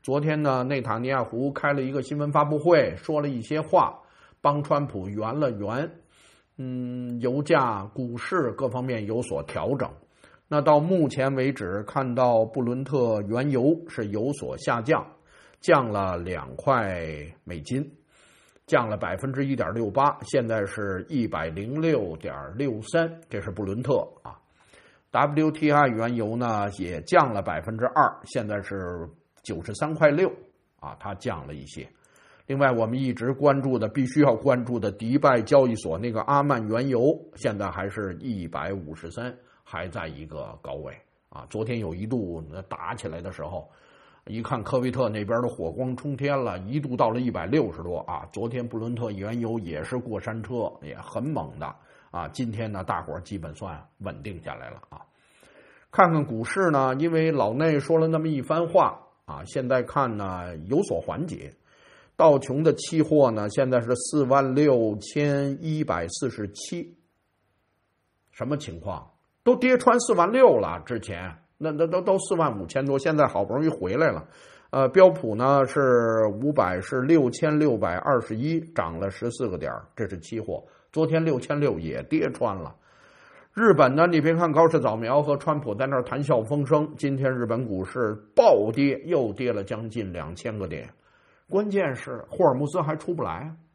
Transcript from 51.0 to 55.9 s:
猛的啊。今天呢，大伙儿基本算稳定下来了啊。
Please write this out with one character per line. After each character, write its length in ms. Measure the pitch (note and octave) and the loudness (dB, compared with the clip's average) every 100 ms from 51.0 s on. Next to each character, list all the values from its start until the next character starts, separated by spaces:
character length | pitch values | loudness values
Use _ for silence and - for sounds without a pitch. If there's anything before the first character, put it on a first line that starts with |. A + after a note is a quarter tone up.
| - - | -10 -6
猛 340 | C3+ C3+ D2 C#2+ | -4 -4 -6 -10
的 160 | D2+ - _ - _ | -12 -12 _ -20 _
啊。 180 | F2 D#2 | -10 -8
今 240 | - A#2+ | -6 -6
天 180 | G#2+ A2 | -4 -6
呢， 140 | G2+ | -6
大 160 | F2+ F2 | -4 -6
伙 140 | - | -6
儿 60 | D2+ | -10
基 160 | F2+ G2 | -10 -10
本 160 | D#2+ | -10
算 280 | C#2+ F#2+ F2 - _ | -12 -12 -14 -18 _
稳 220 | G2 - | -12 -10
定 160 | A2 F2 | -14 -12
下 120 | - | -12
来 140 | A#1+ B1 | -12 -14
了 140 | - - | -18 -20
啊。 100 | - - _ _ _ _ - - _ _ | -20 -20 _ _ _ _ -20 -20 _ _